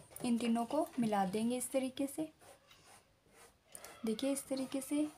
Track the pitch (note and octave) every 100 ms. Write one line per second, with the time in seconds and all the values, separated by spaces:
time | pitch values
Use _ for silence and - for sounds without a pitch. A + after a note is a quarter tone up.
0 | - - B3 A#3 A#3 A3+ A#3 D4 E4+ -
1 | A3+ G3+ F#3+ G3+ A3+ B3 B3 C4+ C4 B3+
2 | C#4 - D#4 - - - _ - - -
3 | _ _ _ - - _ _ - - -
4 | A3+ A3 C4+ C#4 - C4+ C4 C4+ C4 D4
5 | D4+